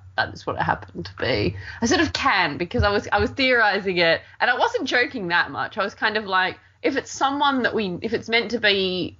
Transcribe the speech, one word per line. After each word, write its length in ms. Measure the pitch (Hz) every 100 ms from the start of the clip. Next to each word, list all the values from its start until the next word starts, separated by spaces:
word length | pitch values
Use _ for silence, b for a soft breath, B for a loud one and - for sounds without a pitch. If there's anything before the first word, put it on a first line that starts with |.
| - -
that 180 | 110
is 120 | - -
what 80 | -
it 60 |
happened 460 | - 104 - 87 87
to 80 | -
be. 400 | 113 107 107 - B B
I 40 | 233
sort 140 | 311
of 140 | 320
can, 440 | - 269 202 165 147
because 260 | 175 240
I 60 | 208
was, 180 | 202 -
I 80 | 208
was 120 | 240
theorizing 680 | 262 262 240 214 190 196 175
it, 240 | 170 160 B B
and 100 | 226
I 80 | 247
wasn't 300 | 440 480 269
joking 400 | 370 - 240 175
that 240 | 170 -
much. 260 | 123 123 220
I 60 |
was 100 | 202
kind 220 | - 190 214
of 80 | 196
like, 300 | 185 185 - b b
if 140 | - 269
it's 160 | -
someone 520 | - 269 285 285 262
that 120 | 226 214
we, 220 | 196 165
if 120 | 214
it's 160 | 220 -
meant 220 | 233 226
to 80 | 233
be 580 | 208 196 185 180 - -